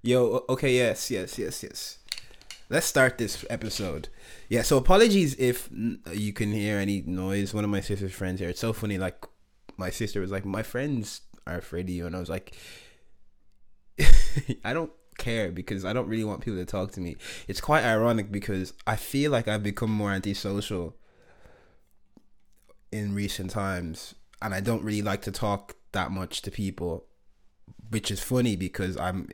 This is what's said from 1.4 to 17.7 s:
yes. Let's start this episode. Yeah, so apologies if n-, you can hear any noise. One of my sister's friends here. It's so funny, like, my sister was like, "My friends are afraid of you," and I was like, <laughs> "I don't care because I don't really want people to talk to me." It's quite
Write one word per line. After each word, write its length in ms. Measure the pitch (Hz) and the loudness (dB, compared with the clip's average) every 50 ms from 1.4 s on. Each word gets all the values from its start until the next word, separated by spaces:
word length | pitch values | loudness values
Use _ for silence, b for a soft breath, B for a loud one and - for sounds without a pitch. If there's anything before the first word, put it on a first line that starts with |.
| - 80 - - - | -8 -8 -8 -10 -12
yes. 360 | - - - - - - - _ - - B B B B B B B B - - - | -12 -12 -12 -12 -14 -14 -18 _ -12 -12 B B B B B B B B -20 -12 -4
Let's 160 | 113 147 160 | -4 -2 -2
start 320 | - - 147 131 127 - - | 0 2 2 2 2 2 -2
this 260 | 117 101 - - - - | -6 -6 -6 -10 -10 -10
episode. 580 | 117 135 - 107 - - 107 92 73 76 - - B B B B B B B B | -10 -8 -8 -8 -8 -6 -6 -6 -8 -8 -10 -12 B B B B B B B B
Yeah, 140 | 110 120 117 | -2 0 2
so 160 | - 156 135 | 2 2 4
apologies 560 | 123 - 185 196 226 226 202 196 175 147 135 - | 6 6 6 8 6 6 6 4 4 2 0 0
if 320 | 131 123 123 - - - | 0 0 0 -2 -6 -12
n-, 300 | - - 113 117 98 - - - 82 | -10 -6 -6 -6 -6 -6 -12 -12 -8
you 200 | 104 104 104 101 | -6 -6 -6 -4
can 200 | - 110 104 107 | -4 -4 -4 -2
hear 260 | 110 101 107 107 101 | -4 -4 -2 -2 -2
any 240 | 98 101 101 98 - | -2 -2 -4 -4 -4
noise. 500 | 80 90 92 92 95 98 101 101 95 104 | -6 -6 -6 -4 -4 -4 -4 -4 -4 -4
One 120 | 107 104 | -4 -4
of 60 | 104 | -2
my 100 | 104 98 | -2 -4
sister's 320 | 95 - 104 98 101 92 90 | -4 -4 -6 -6 -6 -8 -8
friends 280 | - 98 92 92 92 | -8 -6 -6 -6 -6
here. 80 | 95 85 | -6 -8
It's 120 | 90 - | -6 -6
so 120 | - 113 110 | -4 -6 -4
funny, 240 | - 113 107 101 | -4 -4 -6 -4
like, 300 | 92 92 92 - - - - _ _ _ _ _ _ _ - - | -4 -4 -6 -8 -10 -20 -20 _ _ _ _ _ _ _ -20 -14
my 140 | - 92 90 | -10 -8 -8
sister 300 | - - 113 101 98 104 | -6 -6 -6 -6 -4 -6
was 100 | 95 92 | -6 -4
like, 160 | 98 95 98 | -6 -8 -6
"My 160 | 98 95 104 113 | -6 -6 -6 -8
friends 580 | - - 123 135 147 143 120 104 - - - - - - - - | -6 -6 -6 -4 -4 -4 -6 -6 -8 -12 -16 -18 -20 -20 -18 -12
are 120 | - 87 87 | -10 -10 -10
afraid 280 | - - - 85 92 | -10 -8 -8 -8 -6
of 40 | 92 | -6
you," 160 | 90 85 85 | -6 -6 -8
and 100 | 87 82 | -8 -8
I 40 | 92 | -8
was 100 | 90 - | -8 -8
like, 260 | 85 95 - - B B B B B B B B B B B B B - - - _ _ _ - _ _ - - - - _ - - - | -8 -10 -10 -14 B B B B B B B B B B B B B -20 -20 -20 _ _ _ -20 _ _ -20 -20 -20 -20 _ -20 -4 10
<laughs> 680 | - - - - - - - 147 - - 120 - - | 12 12 12 12 12 10 6 4 0 -2 -6 -6 -4
"I 80 | 104 127 | -6 -4
don't 200 | 160 165 156 - _ _ - - - | -4 -6 -8 -10 _ _ -20 -14 -10
care 320 | - 117 117 113 104 90 | -6 -4 -4 -2 -4 -4
because 340 | 87 90 101 - 110 95 92 | -6 -8 -8 -8 -8 -6 -4
I 80 | 92 107 | -4 -4
don't 160 | 127 120 - | -2 -2 -2
really 160 | 110 113 107 | -4 -4 -4
want 160 | 107 101 - | -4 -6 -6
people 180 | - 123 107 92 | -6 -8 -6 -6
to 60 | 90 | -8
talk 280 | - - 98 92 98 - | -6 -6 -6 -6 -6 -8
to 80 | - | -10
me." 160 | 90 85 76 B B B B B B | -10 -10 -10 B B B B B B
It's 140 | B 98 - | B -8 -8
quite 240 | - - | -2 0